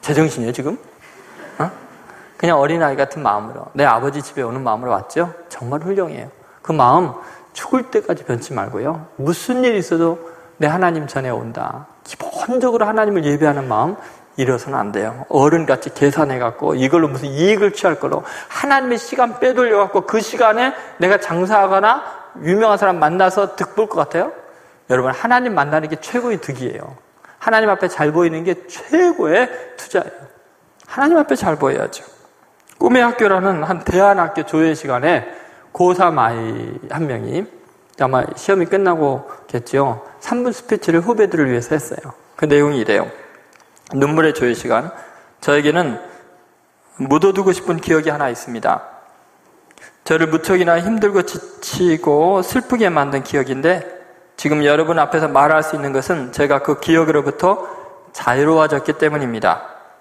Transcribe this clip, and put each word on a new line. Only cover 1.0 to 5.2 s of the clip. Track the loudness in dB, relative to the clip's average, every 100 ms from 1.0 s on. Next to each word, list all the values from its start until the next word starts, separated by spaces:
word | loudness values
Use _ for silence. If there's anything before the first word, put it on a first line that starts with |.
| -20 -20 -20 -20 -20 -8
어? | -8 -8 -20 -20 -20 -20 -20 _
그냥 | 2 4
어린아이 | 2 2 0 0
같은 | -2 -2
마음으로, | -2 -2 -4 -14 -10
내 | 2 4
아버지 | 4 0 -4
집에 | -10 -6
오는 | -6 -4
마음으로 | -2 -2 -2
왔죠? | -4 -2 -4